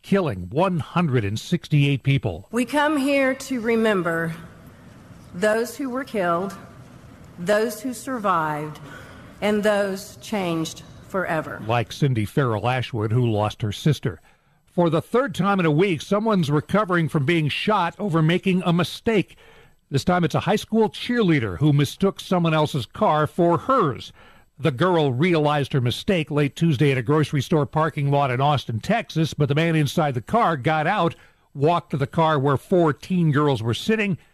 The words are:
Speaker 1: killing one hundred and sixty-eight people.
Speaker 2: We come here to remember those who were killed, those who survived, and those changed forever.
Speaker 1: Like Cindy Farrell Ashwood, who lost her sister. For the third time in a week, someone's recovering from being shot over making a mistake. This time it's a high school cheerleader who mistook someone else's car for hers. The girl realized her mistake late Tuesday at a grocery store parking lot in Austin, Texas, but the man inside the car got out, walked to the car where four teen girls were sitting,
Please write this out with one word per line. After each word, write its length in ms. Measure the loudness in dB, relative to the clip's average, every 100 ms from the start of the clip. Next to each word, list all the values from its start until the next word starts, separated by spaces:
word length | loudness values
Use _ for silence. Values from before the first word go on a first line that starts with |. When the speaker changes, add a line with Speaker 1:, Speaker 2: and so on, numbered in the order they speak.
Speaker 1:
killing 480 | -2 0 0 -4 -4
one 300 | -2 0 -2
hundred 440 | -2 0 0 0
and 140 | 0 -4
sixty-eight 640 | -4 -6 0 2 2 2
people. 460 | 0 0 0 -6 -6
Speaker 2:
We 140 | -4
come 320 | -2 0 2 2
here 360 | 2 2 0
to 280 | -2 -6 -4
remember 760 | 0 2 2 2 0 -2 -4 -6 -14 -20 -20 -20 -20 -20 -20 -20 -18 -2
those 400 | 0 0 -2 -6
who 120 | -6
were 140 | -6
killed, 500 | -6 -2 0 0 -4 -10 -18 -20 -20 -20 -20 -20 -20 -8
those 420 | -2 0 0 -4
who 140 | -10
survived, 880 | -8 -8 -4 -2 0 -2 -4 -8 -12 -18 -18 -20 -20 -20 -4
and 220 | -2 0
those 540 | 2 2 0 -4 -10 -18
changed 680 | -8 -4 -2 -2 -4 -10 -18 -20 -8
forever. 560 | -4 -2 -4 -6 -8
Speaker 1:
Like 280 | -2 -2 -2
Cindy 320 | -2 0 0
Farrell 440 | -2 0 0 0 -2
Ashwood, 440 | -2 -4 -4 -2
who 180 | 0 2
lost 320 | 0 -2 -2
her 80 | -6
sister. 500 | -2 0 0 -4 -8 _ _ _ _ _
For 240 | -2 0
the 100 | 0
third 320 | 0 -2 -2
time 280 | -2 0 2
in 60 | 2
a 40 |
week, 320 | 2 2 0
someone's 480 | -2 -2 2 0 2
recovering 580 | 0 0 0 2 0 0
from 160 | 0
being 240 | 0 0 0
shot 460 | -2 0 0 0 -4
over 200 | -2 2
making 440 | 2 2 0 0 2
a 60 |
mistake. 640 | 0 -2 -4 -2 0 -2 -8 -20 -20 -20 _ -6
This 120 | -2
time 200 | 0 2
it's 100 | 2
a 60 | 0
high 160 | 0 -2
school 340 | 0 0 0
cheerleader 680 | -2 -4 0 2 2 0 0
who 140 | 2
mistook 460 | 4 2 0 -2 -2
someone 340 | -2 0 2
else's 340 | 2 0 -2 -6
car 420 | 0 2 2 0
for 300 | 2 2 2
hers. 540 | 2 2 2 -2 -12 -20 -20 -20 _ -6
The 120 | -2
girl 400 | 0 2 2 2
realized 600 | 2 2 2 2 0 0
her 80 | 0
mistake 500 | 0 -2 0 0 0
late 240 | 0 0
Tuesday 380 | 2 0 4 2
at 60 | 2
a 40 |
grocery 380 | 2 2 2 -2
store 240 | 0 0
parking 460 | 0 0 -2 -2 0
lot 200 | 2 2
in 120 | 2
Austin, 360 | 2 0 -2 -4
Texas, 540 | -2 -2 -2 -2 -2
but 160 | 0 0
the 60 |
man 200 | 2 2
inside 380 | 2 2 0 0
the 80 | -2
car 380 | 0 2 2 0
got 280 | 0 0 0
out, 280 | 0 -2 -4 -16 _ _
walked 380 | 0 2 2 -2
to 40 | -4
the 100 | -2
car 320 | 0 2 2
where 200 | 2 0
four 340 | 2 2 2
teen 400 | 0 -2 0 2
girls 300 | 4 2 2
were 100 | -2
sitting, 460 | -2 0 0 0 -4 _